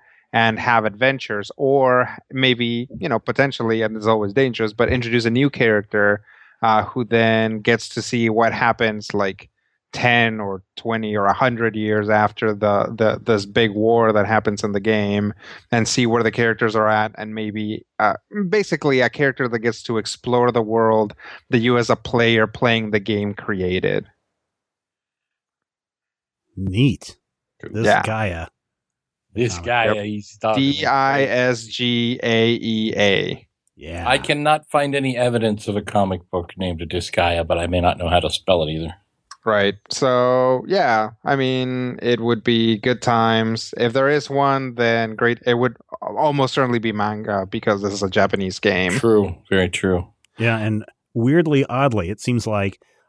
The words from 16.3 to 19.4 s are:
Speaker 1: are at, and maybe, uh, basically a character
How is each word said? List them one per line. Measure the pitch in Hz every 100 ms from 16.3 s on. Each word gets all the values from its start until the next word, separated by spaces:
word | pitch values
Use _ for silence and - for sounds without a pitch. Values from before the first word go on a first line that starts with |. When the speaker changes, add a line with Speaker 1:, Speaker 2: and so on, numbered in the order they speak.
| 107 117 107 117
Speaker 1:
are | 110 107
at, | 107 110 -
and | 107
maybe, | 110 107 104 107 107 - -
uh, | 107 - _ 208 185
basically | 214 190 156 147 131
a | 120
character | - 139 -